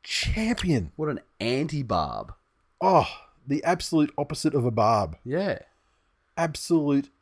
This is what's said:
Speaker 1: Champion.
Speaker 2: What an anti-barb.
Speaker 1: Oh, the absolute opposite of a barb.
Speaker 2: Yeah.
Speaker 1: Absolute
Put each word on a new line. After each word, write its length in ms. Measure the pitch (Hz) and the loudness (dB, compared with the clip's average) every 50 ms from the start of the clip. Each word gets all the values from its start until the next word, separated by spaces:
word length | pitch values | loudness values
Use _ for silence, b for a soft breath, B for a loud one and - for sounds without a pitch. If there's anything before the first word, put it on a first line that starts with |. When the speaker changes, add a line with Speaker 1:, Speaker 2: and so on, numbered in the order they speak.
| _ | _
Speaker 1:
Champion. 880 | - - - - - - 220 220 220 240 - - 180 160 123 90 73 - | -6 -6 -4 -2 -2 0 0 0 0 0 -2 0 2 2 2 0 -2 -6
Speaker 2:
What 140 | - 156 151 | -6 -4 -4
an 100 | 143 104 - _ _ _ | -4 -6 -8 _ _ _
anti-barb. 920 | - 117 123 131 151 165 151 147 135 113 107 87 78 69 58 52 52 - - _ _ _ _ _ _ _ _ _ | -4 -2 -2 -2 -2 -2 -4 -6 -4 -2 0 0 0 -2 -4 -8 -10 -12 -16 _ _ _ _ _ _ _ _ _
Speaker 1:
Oh, 280 | - 190 190 165 117 B B B B B B _ _ | 2 6 6 6 4 B B B B B B _ _
the 160 | 135 139 147 - | -4 -4 -2 0
absolute 480 | 170 175 170 - - - 160 151 147 - - | 0 -2 0 -2 -2 2 2 2 2 0 -6
opposite 380 | 147 - - - - 160 147 | -6 -6 -6 -2 -2 0 0
of 80 | 147 120 | 2 0
a 80 | 123 | 0
barb. 460 | 113 104 107 107 117 107 101 82 80 - _ | 2 2 2 4 4 2 0 -2 -6 -12 _
Speaker 2:
Yeah. 340 | 120 131 165 196 202 123 - - _ _ _ _ _ _ _ _ _ _ _ _ _ _ - | -6 -4 -2 -2 -2 -4 -6 -8 _ _ _ _ _ _ _ _ _ _ _ _ _ _ -4
Speaker 1:
Absolute 720 | 170 165 151 - - - 170 165 147 143 143 139 139 - _ _ | -4 -2 -4 -6 -2 0 2 2 2 4 2 2 0 -2 _ _